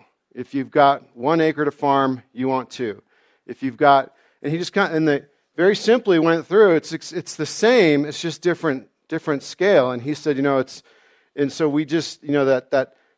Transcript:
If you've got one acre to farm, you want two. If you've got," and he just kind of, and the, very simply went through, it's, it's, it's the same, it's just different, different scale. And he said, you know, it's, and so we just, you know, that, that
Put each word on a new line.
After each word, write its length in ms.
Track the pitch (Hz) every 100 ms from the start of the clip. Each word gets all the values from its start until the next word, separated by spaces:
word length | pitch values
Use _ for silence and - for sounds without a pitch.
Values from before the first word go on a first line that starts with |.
| _ _ _
If 200 | 120 123
you've 180 | 139 120
got 420 | 151 139 139 -
one 280 | 120 131 165
acre 240 | 160 139 147
to 60 |
farm, 520 | - 143 139 135 127 -
you 160 | 117 131
want 220 | 131 120
two. 340 | - 117 98 _ _ _ _ -
If 160 | 117
you've 140 | 135 113
got," 380 | 147 139 - _ _ _
and 80 | 143
he 80 | 165
just 140 | 175
kind 200 | 202 185
of, 40 | 156
and 100 | 156
the, 200 | 143 - _ _ -
very 180 | 180 202
simply 440 | 208 247 - 170
went 280 | 160 165 143
through, 280 | 190 208 160
it's, 180 | -
it's, 180 | 156 -
it's 240 | 175 - -
the 100 | 151
same, 600 | - 214 247 170 147 147
it's 160 | 151
just 200 | 170 151
different, 460 | 175 165 160 131 101 _ -
different 340 | 160 160 143
scale. 480 | - - 185 175 127
And 100 | 123
he 100 | 127
said, 240 | 147 156 135
you 40 |
know, 180 | 143 135
it's, 240 | 127 - _ _ _ _ _ -
and 160 | 139
so 160 | - 156
we 160 | 143
just, 400 | 147 165 147 -
you 80 | 147
know, 140 | 143 135
that, 260 | 131 -
that 240 | 139 131 _ _